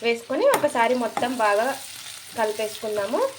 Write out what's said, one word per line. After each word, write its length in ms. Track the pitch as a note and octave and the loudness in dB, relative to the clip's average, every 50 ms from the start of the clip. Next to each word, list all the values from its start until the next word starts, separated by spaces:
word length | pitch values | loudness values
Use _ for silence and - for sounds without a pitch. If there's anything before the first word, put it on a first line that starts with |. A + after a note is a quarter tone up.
| G#3+ | 2
వేసుకొని 400 | A#3 A#3 A#3 A#3 - C4 D4+ A4 C#5+ C5 - | 0 0 0 -2 -4 -2 2 4 4 4 4
ఒకసారి 380 | - D4 C#4+ B3+ A#3 A3+ B3+ B3+ B3 | 2 2 2 4 2 4 4 2 0
మొత్తం 280 | - - - - B3 C4 B3 A3+ | -2 -2 -2 -2 -2 0 2 2
బాగా 220 | G#3 G3+ G3+ A3+ C4 C4+ - - - - - - - - - - - - A#3+ | 4 4 4 2 0 0 -4 -8 -12 -14 -14 -14 -14 -14 -14 -16 -12 -4 -2
కలిపేసుకుందాము. 840 | A3+ G#3+ G#3 - A3 G#3+ G#3+ - - A3 G#3+ G#3 G3 G3 B3 F4+ B4 C5+ C5+ | -2 -2 0 -2 -4 -6 -6 -6 -6 -4 -2 -2 -2 -2 0 0 0 0 -2